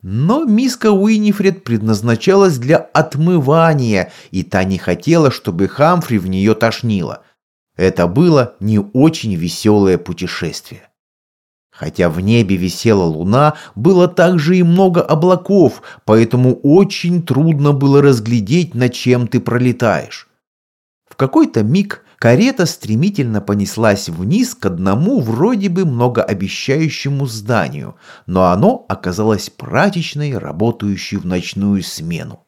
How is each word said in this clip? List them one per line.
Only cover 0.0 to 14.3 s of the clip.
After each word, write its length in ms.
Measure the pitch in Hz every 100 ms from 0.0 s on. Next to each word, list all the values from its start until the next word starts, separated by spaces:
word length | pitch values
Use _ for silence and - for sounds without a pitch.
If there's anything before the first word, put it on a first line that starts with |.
| 95
Но 360 | 104 151 262
миска 480 | 320 214 262 254 220
Уинифред 720 | 202 202 220 208 202 196 190
предназначалась 960 | - 113 110 107 117 113 - 196 196 135
для 180 | 123 165
отмывания, 1300 | - - 160 139 165 180 131 160 165 151 120 101 87 - -
и 140 | 95
та 200 | 90 98
не 140 | 92 92
хотела, 540 | - 87 - 165 147
чтобы 360 | - - 85 95
Хамфри 520 | - 151 180 160 113
в 80 | 90
неё 260 | 95 101
тошнило. 720 | 107 113 - 117 101 80 - _ _ _ _ _ -
Это 300 | 92 - 85
было 480 | 101 175 147 117 -
не 180 | 101 110
очень 560 | 101 127 156 160 113
весёлое 640 | 90 85 - 107 104 98 90
путешествие. 920 | 87 85 90 - 82 - - - _ _ _ _ _ _ _ _ _
Хотя 400 | - 78 80 87
в 80 | 80
небе 360 | 95 120 104 95
висела 480 | 90 - 113 104
луна, 520 | 85 78 87 120 151 151 -
было 340 | - 131 185 175
также 500 | 175 175